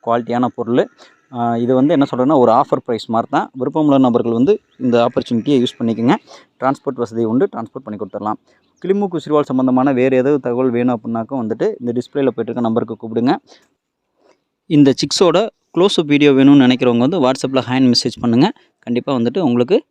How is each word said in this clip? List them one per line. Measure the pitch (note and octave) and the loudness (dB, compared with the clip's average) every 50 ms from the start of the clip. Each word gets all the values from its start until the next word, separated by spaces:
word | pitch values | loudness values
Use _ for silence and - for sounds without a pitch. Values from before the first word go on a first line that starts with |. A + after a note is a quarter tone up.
| _ | _
குவாலிட்டியான | - A#2 A#2+ A#2+ A#2 A#2 A#2+ B2 | -2 -2 -2 -2 -4 -4 -2 -2
பொருள். | A#2+ - - A#2+ G#2+ A#2+ C3+ G3 - _ _ - - _ _ _ _ C3+ | -4 -4 -6 -6 -2 0 0 0 -2 _ _ -20 -20 _ _ _ _ -8
ஆ, | B2 A#2+ A#2 A#2 A#2 | -6 -4 -2 -2 -2
இது | A#2+ A#2+ C3 | 0 0 2
வந்து | B2+ C3 D3 E3+ | 2 2 2 2
என்ன | C#3+ C#3 C3+ | 0 0 -2
சொல்றேன்னா, | - B2 B2+ C3+ D#3+ C#3+ | -2 -2 0 2 2 4
ஒரு | B2 A2+ | 4 4
ஆஃபர் | A2 B2 D3 - - C3 - | 4 2 2 0 -2 -4 -4
பிரைஸ் | - A#2+ A2 - - | -6 -8 -8 -6 -4
மாதிரி | A2+ A2+ A#2 - | -4 -4 -4 -2
தான். | - D3+ G#3 - _ C3 | -4 -4 -4 -6 _ -8
விருப்பமுள்ள | B2 C#3+ C#3+ D#3 D#3 D3 C#3 C3+ | -8 -6 -2 -2 0 2 2 4
நபர்கள் | C3+ B2+ A2+ - A2+ A#2 | 2 2 2 0 0 0
வந்து | A#2 A#2 B2 E3+ G#3 G#3 _ _ _ _ | 0 0 2 2 0 0 _ _ _ _
இந்த | B2+ B2+ A#2 A#2+ A#2 | -4 0 2 2 2
ஆப்பர்ச்சுனிட்டியை | B2 A#2+ - B2 - B2 A#2 G#2+ C#3+ D3 C3 A#2+ | 0 0 -4 -6 -4 -4 -4 -2 0 0 0 0
யூஸ் | B2 - _ | 0 -4 _
பண்ணிக்கோங்க. | B2+ A2+ A2+ G#2 A2+ B2+ F3+ E4 _ _ - - - _ _ _ | -6 -4 -4 -2 0 0 0 -2 _ _ -20 -20 -20 _ _ _
டிரான்ஸ்போர்ட் | - C3 C#3 - _ - C3 B2 A#2+ | -4 -4 -4 -4 _ -10 -6 -6 -8
வசதி | G#2 A2+ A2+ A#2 | -6 -4 -4 -4
உண்டு, | A2 A2 B2+ F#3 G3 - | -2 0 0 -2 -2 -4
டிரான்ஸ்போர்ட் | - B2 C3+ _ - C3+ | -8 -14 -12 _ -16 -14
பண்ணி | - G#2+ G2+ | -14 -12 -10
கொடுத்துடலாம். | G#2+ F#2+ - G#2 G2+ G#2+ G#2+ - _ _ _ _ _ _ _ _ - | -12 -10 -10 -8 -6 -6 -8 -8 _ _ _ _ _ _ _ _ -6
கிளிமூக்கு | F3+ G3 G3+ G#3 G3 F3 D#3+ | -4 -2 -2 -2 -4 -6 -8
விசிறிவால் | - D3 D3+ D3 C#3+ - | -6 0 0 0 0 0
சம்பந்தமான | C3 C3 C3 C3 B2+ B2+ C3 C#3+ C#3 | 0 0 0 2 2 2 2 2 2
வேறு | B2 B2 C3+ C3 | 2 2 2 2
ஏதாவது | B2+ B2+ C3+ D3 C#3+ | 2 2 2 0 0
தகவல் | B2+ B2+ A#2+ A#2+ C3 C3 | -2 -4 -2 -2 -2 0
வேணும் | A#2 A#2+ B2 B2+ B2+ A2+ | 0 0 0 0 -2 -4
அப்படின்னாக்கா | _ A#2 A2+ A2+ A2+ A2+ | _ -6 -6 -6 -6 -6
வந்துட்டு | C#3 C3 A#2 G#2+ A2 A#2 D3 - - - | -6 -8 -6 -6 -4 -4 -4 -4 -4 -6
இந்த | A#2+ A#2+ | -8 -6
டிஸ்பிளேல | A#2 B2 A#2+ - _ C#3+ C#3 C3 | -4 -4 -6 -6 _ -2 -2 -2
போயிட்டு | A2 - | -2 -4
இருக்க | A#2 G#2+ A#2 A2+ | -8 -6 -6 -4
நம்பருக்கு | A#2+ A2+ A2+ A#2 - A2+ A2+ G#2+ | -4 -2 -2 -2 -4 -4 -10 -12
கூப்பிடுங்க. | - A2+ A2+ A2+ A#2 B2+ E3+ - _ _ - _ _ _ _ _ _ _ _ _ _ _ _ _ _ _ _ _ _ _ _ _ _ | -12 -8 -4 -2 0 0 -2 -2 _ _ -20 _ _ _ _ _ _ _ _ _ _ _ _ _ _ _ _ _ _ _ _ _ _
இந்த | _ E3+ D3 D3 C#3 C3 | _ 4 6 6 6 4
சிக்ஸோட | - - C#3+ - - G3+ F3 D#3 F3 A3 A3 _ _ _ _ _ E3 | 2 -2 -4 0 2 2 2 4 2 0 -2 _ _ _ _ _ 0
க்ளோஸ் | F3 G3+ - | 2 2 2
அப் | - E3+ | 0 0
வீடியோ | C#3+ D3 C#3+ D3 C#3+ | 2 2 4 6 6
வேணும்னு | C#3 C3 C3+ C#3 C#3+ C#3+ C3 | 6 6 6 8 8 8 6
நினைக்கிறவங்க | B2 B2+ B2 C#3 B2 A#2+ A#2 | 4 2 2 2 0 2 2
வந்து | A#2+ C3+ F3 F#3 | 2 0 0 2
WhatsApp-ல | C3+ B2+ C3 C3+ - C3+ C3 C3+ A#2 - | 0 0 0 0 -4 -2 -2 -2 -2 -2
ஹேண்ட் | B2+ C3 C3+ B2+ | -2 2 2 2
மெசேஜ் | A#2+ - - B2+ - - | 2 2 -2 -4 -6 -4
பண்ணுங்க. | - A#2+ A#2 A#2 D3 G#3 - _ _ _ _ _ | -4 0 2 2 2 0 0 _ _ _ _ _
கண்டிப்பா | _ - A#2+ B2 - - C#3 | _ -6 -6 -6 -4 -4 -4
வந்துட்டு | B2+ A#2 A#2+ C3 G3 | -2 -2 -2 -2 -2
உங்களுக்கு | F#3 C#3+ A#2+ A#2+ B2 B2 F#3 C4 - _ | -2 0 0 0 0 0 -2 -2 -2 _